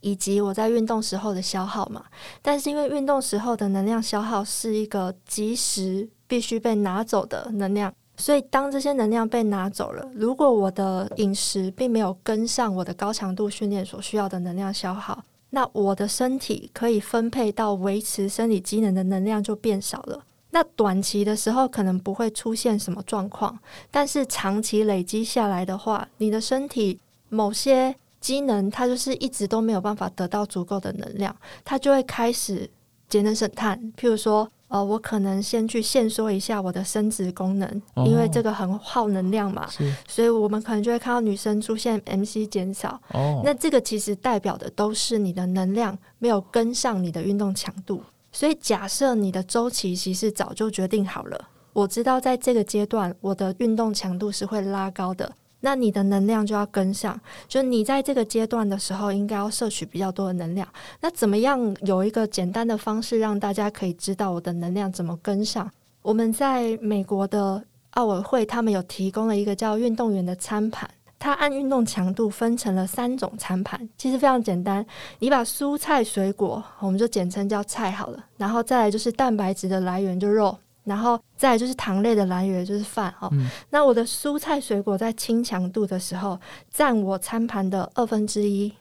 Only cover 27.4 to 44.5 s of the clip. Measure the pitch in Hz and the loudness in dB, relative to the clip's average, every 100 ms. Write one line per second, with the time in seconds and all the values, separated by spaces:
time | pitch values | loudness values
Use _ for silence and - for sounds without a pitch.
27.4 | 208 220 277 262 254 269 _ _ - 269 | 0 0 4 4 4 -2 _ _ -4 -2
28.4 | 277 208 196 208 247 247 269 254 262 - | 2 2 2 0 0 0 -2 -2 -4 -4
29.4 | 202 220 226 208 202 208 185 185 180 208 | 0 2 2 0 -2 -4 -6 -4 -4 -2
30.4 | 202 190 175 202 - - - 202 196 - | -2 -4 -4 -4 -4 -8 -8 -4 -6 -6
31.4 | - - - 269 285 277 262 - 233 240 | -18 -20 -6 -2 4 4 4 0 0 0
32.4 | - 185 - _ _ _ _ 208 208 220 | -4 -4 -6 _ _ _ _ 2 2 2
33.4 | 214 - 220 190 226 - 240 220 220 214 | -2 -2 -2 -2 -8 -2 2 2 4 2
34.4 | 220 _ _ 202 202 220 - 214 196 190 | 2 _ _ -2 0 -2 0 0 2 0
35.4 | 202 233 226 233 220 269 220 220 220 196 | 0 0 0 0 2 2 2 0 0 0
36.4 | - 214 190 185 190 214 214 214 180 180 | -2 -2 -2 -4 -2 0 0 0 -4 -2
37.4 | 185 196 190 202 - - 127 233 226 240 | -2 0 -2 -6 -8 0 4 6 4 2
38.4 | 220 208 185 202 - 254 214 190 185 214 | 0 0 -2 -4 -2 -2 0 0 2 0
39.4 | 202 196 - - 143 139 - - 233 226 | 0 -4 -8 -2 -2 -2 -6 2 4 4
40.4 | 208 214 220 214 220 240 247 240 226 202 | 2 0 0 0 2 0 0 0 2 0
41.4 | 220 214 214 220 240 214 196 190 214 220 | 0 0 0 -2 0 -2 0 -2 -2 -2
42.4 | 214 208 185 196 - - - - 143 143 | -2 -2 -2 -4 -6 -8 -6 0 2 2
43.4 | 285 285 320 254 - 214 208 196 262 220 | 2 2 4 2 2 -4 -2 -2 0 0
44.4 | 190 | 0